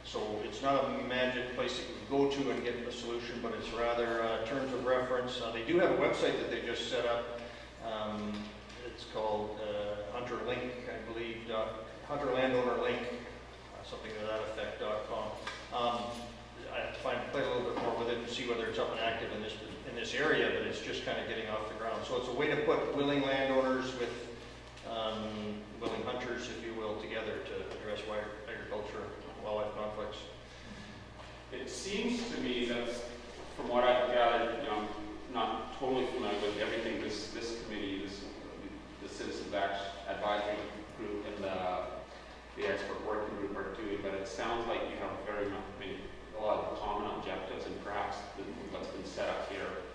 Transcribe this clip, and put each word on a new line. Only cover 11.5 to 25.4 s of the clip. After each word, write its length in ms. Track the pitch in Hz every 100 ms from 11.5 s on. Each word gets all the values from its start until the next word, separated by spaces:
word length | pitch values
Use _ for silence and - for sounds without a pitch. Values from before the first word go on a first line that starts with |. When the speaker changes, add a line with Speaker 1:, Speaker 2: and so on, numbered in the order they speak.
| 110 110 113 - - -
Speaker 1:
Hunter 240 | 143 131
Landowner 500 | 127 131 123 123 -
Link, 180 | - -
uh, 840 | - - - - - - - - -
something 220 | - 110 107
to 60 | 107
that 140 | 110
effect, 360 | 107 110 104 -
dot 300 | 107 107 107
com. 240 | 113 110 - - - -
Um, 300 | 120 120 120 120 117 113 - - - -
I 80 | 123
have 120 | -
to 80 | -
find, 180 | 131 120 117
play 100 | 143
a 40 | -
little 240 | 123 120
bit 100 | -
more 120 | 117 117
with 100 | 120
it 80 | 120
and 100 | 120
see 180 | - 120
whether 200 | 113 110
it's 120 | 117
up 140 | -
and 80 | -
active 320 | 113 113 110
in 100 | 104
this, 120 | 107 - - - 127
in 80 | 117
this 180 | 110
area, 360 | 123 156 - -
but 140 | - -
it's 140 | -
just 240 | - -
kinda 180 | - 110 113
getting 200 | 113 110
off 180 | 107 110
the 60 |
ground. 300 | 110 113 107 -
So 120 | -
it's 100 | 123
a 40 |
way 160 | 127 151
to 80 | - -
put 260 | - -
willing 280 | 143 143 143
landowners 760 | 135 135 135 131 131 131 127 -
with, 140 | 120 - - - - - - - 113
um, 720 | 113 110 107 110 107